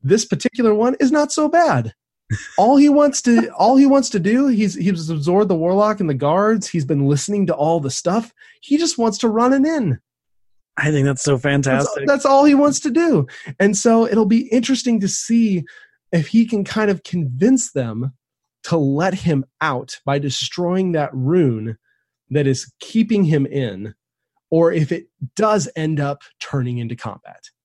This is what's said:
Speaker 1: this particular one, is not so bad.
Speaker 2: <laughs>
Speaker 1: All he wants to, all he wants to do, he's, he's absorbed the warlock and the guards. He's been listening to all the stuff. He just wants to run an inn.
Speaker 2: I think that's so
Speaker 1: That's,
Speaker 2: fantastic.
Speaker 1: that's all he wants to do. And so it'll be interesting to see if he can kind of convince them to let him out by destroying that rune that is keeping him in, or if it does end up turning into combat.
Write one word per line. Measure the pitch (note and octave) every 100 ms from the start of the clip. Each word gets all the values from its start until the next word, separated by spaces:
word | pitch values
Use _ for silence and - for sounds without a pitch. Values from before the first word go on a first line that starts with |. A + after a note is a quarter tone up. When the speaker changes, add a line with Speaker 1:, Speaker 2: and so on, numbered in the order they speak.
Speaker 1:
this | C3 G#3+ -
particular | D#3+ B3 - A#3
one, | G#3 A#3+ C4
is | C4+
not | D4+ D4
so | - D4+
bad. | E4 E4 C3 A2+ - _ _ _
Speaker 2:
<laughs> | G#2 - -
Speaker 1:
All | G#3+ C#4
he | D4
wants | C#4+ D4 C#4
to, | B3 A#3 A#3
all | - G#3 C4+
he | C#4
wants | C#4 -
to | G3+
do, | E3+ A#3+ C#4+
he's, | A3 G#3
he's | E3+ F3 E3+ D#3
absorbed | D#3+ C#3+ F#3 G#3+
the | E3+
warlock | E3 F#3+ G#3+ G#3
and | F3
the |
guards. | C3 C#3+ F3 G#3 A3 -
He's | E3+
been | C3+ D3 C#3
listening | C#3+ - G#3 F#3+
to | D#3+
all | D3 E3
the | C#3
stuff. | - F3 G#3 A3+ _ - _
He | - D4
just | E4 -
wants | A3+ G#3
to | A#3
run | G#3+ B3
an | C4+ D4
inn. | D#4+ G3 A#2+ _ _ _ _ _ _ _ -
Speaker 2:
I | D3
think | D3+ C#3
that's | C3
so | - C3+
Speaker 1:
That's, |
Speaker 2:
fantastic. | C#3+ C#3+ C3+ C3+ C#3+ - -
Speaker 1:
that's | C#4 C#4
all | C#4
he | D4
wants | C#4+ D4 C#4
to | D4+
do. | B3 E4+ G#3 C3 - - -
And | G3+ G3
so | A#3 A3+ A3+
it'll | G#3+ G#3+
be | A#3 -
interesting | B3 A#3 C4 B3 A3+
to | F#3+
see | - - A#3 A3 F3+ - - _ _ _
if | F3 C#3+
he | A3+ A#3
can | G#3+ G3
kind | A3 G#3
of | F#3
convince | - F3+ D3 B2 G#3 C4 -
them | C#3+ A#2 A2 B2+ - _ _ _ _ -
to | E3+
let | C#3 C#3 F#3
him | F#3+ E3+ C#3+ C3+ _
out | D#3 B2+ C3+ - -
by | C#3+
destroying | C#3 - - - F3 F#3 F#3
that | E3 C#3+
rune | C3+ B2+ F3+ D3 A2+ G#2+ A2 _ _ _ _ _
that | C#3 C#3
is | C3 - _
keeping | - A3+ A3 G#3+
him | E3+ D3+ C3+
in, | C#3 A#2+ F#2+ G#2+ - _ _ _ _ _
or | D#3+ E3+
if | E3+ D3
it | F3 - _ C3 -
does | G#3+ G#3+ C#3+ -
end | D#3 D3+
up | C#3+ C#3+ - _
turning | - C#3 B2 A#2+
into | A#2 A#2+
combat. | A2+ F#2+ - - - _